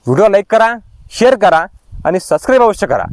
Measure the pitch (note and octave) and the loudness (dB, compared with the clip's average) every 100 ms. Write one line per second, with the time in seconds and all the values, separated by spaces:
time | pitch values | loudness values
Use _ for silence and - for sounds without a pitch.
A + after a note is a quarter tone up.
0 | A#2+ C#3 G#3+ G3+ G3+ A3 A3+ A#3 - - | -4 0 2 2 0 0 0 -2 -14 -20
1 | - - A#3+ B3+ F#3+ D#3+ F#3 - _ - | -18 0 2 4 2 2 -2 -12 _ -8
2 | D#3 F3+ - D#3 - C4 A#3 G3 G3+ A#2 | -4 -4 -4 -4 0 2 2 0 -4 -4
3 | E2+ | -6